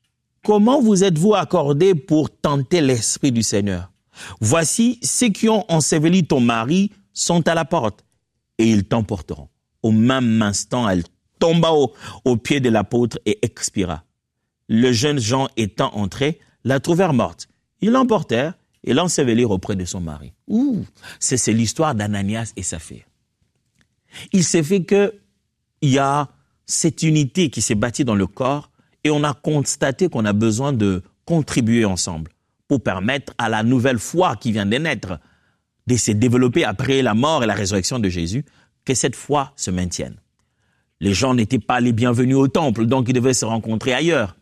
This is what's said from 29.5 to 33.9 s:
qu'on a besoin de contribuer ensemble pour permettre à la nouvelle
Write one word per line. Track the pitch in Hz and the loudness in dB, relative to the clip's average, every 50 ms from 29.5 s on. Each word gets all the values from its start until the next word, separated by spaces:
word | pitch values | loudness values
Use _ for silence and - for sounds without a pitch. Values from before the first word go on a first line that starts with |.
| 151 147 135 - - - 165 139 127 - 190 170 | 0 0 0 -2 -4 -2 -2 -2 0 0 -2 -2
qu'on | - 127 107 | 0 0 0
a | 104 101 | 0 2
besoin | 104 113 113 107 107 135 143 143 | 2 2 2 0 0 -2 -2 0
de | 113 104 101 95 90 - - _ _ _ | 0 0 0 0 -2 -6 -10 _ _ _
contribuer | - 170 165 143 - - - 120 107 117 117 110 | -2 -2 -2 -2 0 -2 0 0 2 2 2 2
ensemble | 101 92 87 - - 87 78 80 - _ _ _ _ _ _ _ | 0 0 -2 -4 -6 -8 -10 -10 -12 _ _ _ _ _ _ _
pour | _ 143 131 - | _ -2 -2 0
permettre | - 95 95 92 113 135 143 - - - - | -2 -4 -2 -2 -4 -4 -4 -6 -10 -8 -4
à | 120 113 | -2 -2
la | 110 107 107 | 0 0 2
nouvelle | 117 131 131 113 135 | 2 2 2 2 2